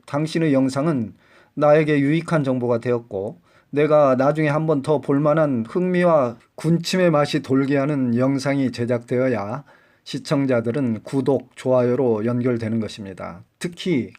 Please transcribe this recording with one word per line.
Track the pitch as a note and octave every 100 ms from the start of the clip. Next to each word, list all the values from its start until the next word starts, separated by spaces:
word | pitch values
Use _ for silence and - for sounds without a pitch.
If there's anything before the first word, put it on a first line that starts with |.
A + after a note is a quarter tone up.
| -
당신의 | C#3+ D#3+ E3 D#3+
영상은 | C3 C3+ C3+ E3 C3+ G2+ - _ _ _
나에게 | - D3 D#3 D3+ D3
유익한 | C#3 E3 E3 E3
정보가 | C3+ B2+ A#2+ A#2
되었고, | B2 A#2+ A#2 G2 G#2 F3 _ _ _
내가 | C#3 D3+ D3+ C#3
나중에 | B2+ C3+ D3+ D3+
한번 | D3+ D#3+ C#3+
더 | D3+ C#3+
볼만한 | C3+ C#3 D3+ D#3 D3+ A#2+ A2
흥미와 | F3+ F3+ F3+ F3 D#3 B2 G#2+ _
군침의 | - D#3+ E3+ E3+ F#3 F3
맛이 | D3 D3 -
돌게 | - C3+ C3+ C#3+
하는 | C#3 C#3+ B2 A#2+
영상이 | C3 C#3 C#3 C#3 B2+
제작되어야 | A#2 A#2+ A#2+ A#2+ B2+ C3 G#2+ G2+ C3+ - _ _ _
시청자들은 | - C#3 - D3 C3+ A#2+ A#2 C#3 B2+ G#2+
구독, | - C3+ C3+ C3 - -
좋아요로 | C3 B2+ B2 B2 B2+ G#2+ A2+
연결되는 | B2 B2 A#2+ A2 A2+
것입니다." | G2+ - G2 F2+ F#2 F2 - _
특히 | F3 F3 F#3 C#3 F#2+